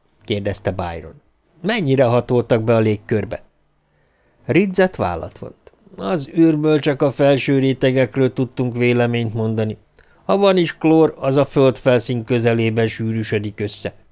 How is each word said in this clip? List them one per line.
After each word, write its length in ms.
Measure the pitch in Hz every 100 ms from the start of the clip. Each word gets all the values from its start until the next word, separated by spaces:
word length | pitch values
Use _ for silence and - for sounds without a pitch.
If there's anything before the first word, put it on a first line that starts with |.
| _ _
kérdezte 460 | - 104 101 95 -
Byron. 520 | 95 87 85 78 - _ _ _ _
„Mennyire 420 | - 233 147 135
hatoltak 580 | 120 120 - 123 - 120
be 120 | 113
a 40 | 113
légkörbe?” 640 | 110 104 - 110 98 - - _ _ _ _ _ _ _ _ _ -
Ridzett 500 | 139 202 185 185 -
vállat 420 | 95 85 80 -
vont. 340 | - - _ _ _ -
„Az 340 | 190 185 139 175
űrből 420 | 165 151 156 151
csak 240 | 151 135
a 80 | 147
felső 480 | - 143 139 - 139
rétegekről 760 | 135 127 135 127 127 139 127
tudtunk 440 | - 127 - 123 117
véleményt 580 | 123 120 120 120 113
mondani. 440 | 113 110 110 110 107 _ _ _ _
Ha 120 | - 196
van 200 | 202 185
is 220 | 165 -
klór, 360 | 160 160 156 -
az 180 | 135 139
a 80 |
földfelszín 800 | 139 147 135 123 135 123 - 120
közelében 600 | 113 123 117 117 113 110 110
sűrűsödik 760 | - 113 110 107 110 104 -
össze. 340 | 104 - 101 - _